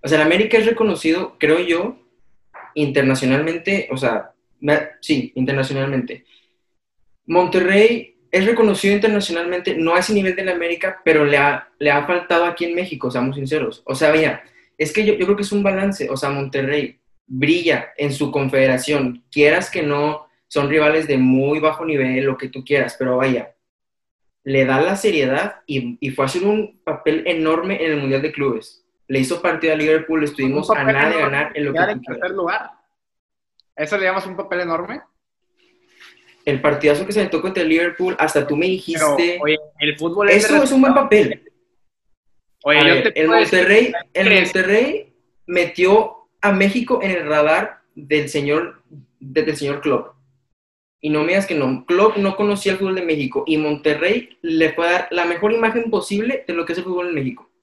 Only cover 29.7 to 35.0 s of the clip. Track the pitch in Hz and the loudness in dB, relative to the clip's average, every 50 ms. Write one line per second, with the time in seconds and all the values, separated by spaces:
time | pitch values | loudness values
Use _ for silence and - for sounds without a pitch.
29.7 | 156 151 151 156 156 160 156 - 160 156 151 143 143 - 135 131 135 147 151 - | 0 0 2 2 2 2 2 0 -2 0 0 -2 -4 -4 -2 -2 -2 -2 0 0
30.7 | 220 220 - 226 214 202 151 156 170 165 147 139 139 139 151 147 - 151 147 139 | 0 0 2 0 2 2 2 2 2 0 0 0 0 -2 -4 -4 -4 -6 -6 -4
31.7 | 131 160 180 202 214 - - - - - - 185 190 196 180 170 190 220 - - | 0 0 0 -2 -2 -6 -8 -12 -10 -8 -6 -6 -4 -4 -4 -4 -4 -6 -8 -10
32.7 | - _ _ _ _ _ _ _ _ _ _ _ _ _ _ _ _ _ _ _ | -18 _ _ _ _ _ _ _ _ _ _ _ _ _ _ _ _ _ _ _
33.7 | _ - 151 151 - 196 190 185 185 190 185 190 180 170 190 - 175 180 180 170 | _ -10 -6 -4 -4 -2 0 0 -2 -2 -6 -8 -10 -10 -8 -6 -4 -4 -4 -4
34.7 | 165 165 180 185 233 311 | -4 -6 -6 -8 -12 -16